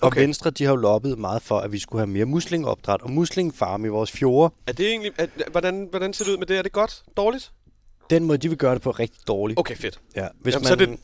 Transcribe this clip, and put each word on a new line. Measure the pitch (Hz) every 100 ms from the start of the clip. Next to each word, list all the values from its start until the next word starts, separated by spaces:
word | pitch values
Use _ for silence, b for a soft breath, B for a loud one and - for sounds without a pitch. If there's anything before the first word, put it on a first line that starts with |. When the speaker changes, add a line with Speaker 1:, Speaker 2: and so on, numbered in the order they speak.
| 127
Speaker 1:
Okay. | 131
Speaker 2:
Venstre, | 139 147 170
de | -
har | 139
jo | 135
lobbyet | 107 107 135 117
meget | 98 107
for, | - 104
at | 101
vi | 101
skulle | - 113
have | 104
mere | 98
muslingeopdræt | 117 165 - 170 135 107 - 98
og | 123
muslingefarme | 139 170 - 175 - 92 101 110
i |
vores | 107 110
fjorde. | - 135 127 160 - -
Speaker 1:
Er |
det | 165 202
egentlig, | 226 208 170
er, | 165 - -
hvordan, | 170 180 190 196
hvordan | 185 185
ser | 196
det | 196
ud | 190
med | 185
det? | 190
Er |
det | 185
godt? | 208 220 - - -
Dårligt? | 208 262 - - _ _ _ - -
Speaker 2:
Den | 165
måde, | 165 147
de | 160
vil | 143
gøre | 135
det | 127
på, | 127
er | 117
rigtig | 117 - -
dårligt. | 101 104 113
Speaker 1:
Okay, | - 117
fedt. | 95 - - -
Speaker 2:
Ja, | 95 -
hvis | 123
Speaker 1:
Jamen, | 135 135
så |
er | 135
Speaker 2:
man | 185
Speaker 1:
det, | 120